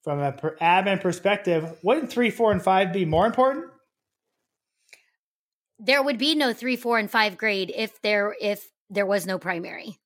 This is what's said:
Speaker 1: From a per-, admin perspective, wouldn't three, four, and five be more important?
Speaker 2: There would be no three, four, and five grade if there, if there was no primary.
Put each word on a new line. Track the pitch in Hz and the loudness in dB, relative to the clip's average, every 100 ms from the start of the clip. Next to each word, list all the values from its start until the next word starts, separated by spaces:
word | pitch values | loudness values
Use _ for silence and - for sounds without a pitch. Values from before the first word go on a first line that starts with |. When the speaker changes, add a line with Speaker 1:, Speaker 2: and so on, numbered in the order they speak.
Speaker 1:
From | - 143 | -4 -2
a | 143 | -2
per-, | 139 156 156 | -2 -6 0
admin | 170 180 190 190 | 2 4 2 0
perspective, | 185 170 202 202 180 165 160 165 | 0 0 0 0 0 0 -2 -4
wouldn't | 185 285 277 | 0 0 0
three, | - 233 | 0 0
four, | - 226 | 2 2
and | 196 | 2
five | 190 190 196 | 2 2 2
be | 190 | 0
more | 170 156 214 | 0 2 2
important? | 226 262 277 339 - _ _ _ _ _ _ _ _ _ _ _ - _ _ _ _ _ _ _ _ | 4 2 0 -10 -20 _ _ _ _ _ _ _ _ _ _ _ -20 _ _ _ _ _ _ _ _
Speaker 2:
There | 214 277 | 0 2
would | 277 240 | 2 0
be | 277 311 | 0 2
no | 269 | 0
three, | 226 247 240 | -2 -4 -4
four, | 240 233 | 0 0
and | 208 | 2
five | 226 214 180 | 0 0 0
grade | 220 196 185 | -2 -2 -4
if | - 220 - | -4 -8 -4
there, | 214 208 202 - | -2 0 0 -2
if | 208 202 - _ _ | -4 -4 -8 _ _
there | 202 196 | -4 0
was | 202 175 | 0 -2
no | 190 | -6
primary. | 170 175 180 - 226 170 | -4 -6 -6 -12 -16 -18